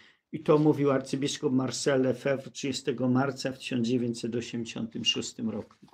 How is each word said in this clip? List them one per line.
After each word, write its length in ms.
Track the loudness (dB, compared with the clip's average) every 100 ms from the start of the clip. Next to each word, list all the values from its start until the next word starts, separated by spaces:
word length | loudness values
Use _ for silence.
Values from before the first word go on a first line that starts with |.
| -20 _ _
I 80 | -6
to 180 | 4 6
mówił 340 | 6 4 4
arcybiskup 640 | 2 0 -4 -4 -2 0
Marcel 480 | 0 0 -2 2 4
Lefebvre 500 | 4 2 0 -2 -4
trzydziestego 580 | -8 -4 -4 -4 -2 2
marca 420 | 4 2 0 -6
w 60 | -6
tysiąc 300 | -4 -2 0
dziewięćset 480 | 0 0 -4 -4 -4
osiemdziesiątym 680 | -6 -6 -8 -8 -8 -4 -2
szóstym 440 | 0 -2 -4 -4
roku, 260 | -4 -8 _ -14